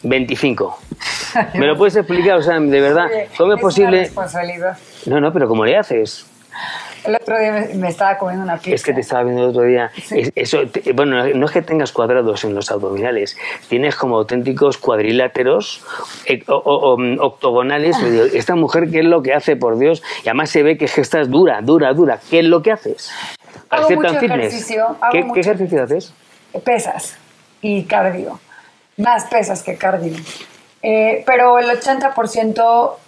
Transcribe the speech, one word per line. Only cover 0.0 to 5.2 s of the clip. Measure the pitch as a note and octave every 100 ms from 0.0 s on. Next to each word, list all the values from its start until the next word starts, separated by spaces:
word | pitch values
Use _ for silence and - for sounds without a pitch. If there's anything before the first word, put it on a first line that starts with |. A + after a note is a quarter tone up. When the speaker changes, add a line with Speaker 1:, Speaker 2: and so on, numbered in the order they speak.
Speaker 1:
veinticinco? | A#2+ C3 B2 C3 C#3+ A#2 G2+ - - - -
Speaker 2:
<laughs> | - - A#3+ A3+
Speaker 1:
¿Me | F3
lo | C#3+
puedes | D3+ G3+ G3+
explicar? | E3 F3 F3+ F3+
O |
sea, | D#3 E3
de | D3 C#3
verdad, | C#3 D#3 E3+
Speaker 2:
Oye, | A3 G3+
Speaker 1:
¿cómo | - F3+
es | G#3
Speaker 2:
es |
una |
Speaker 1:
posible? | F#3+ F3+ G3 F#3
Speaker 2:
responsabilidad. | F3+ - F3+ F3 F3 F3 F3+ F3+ - - -
Speaker 1:
No, |
no, | C#3+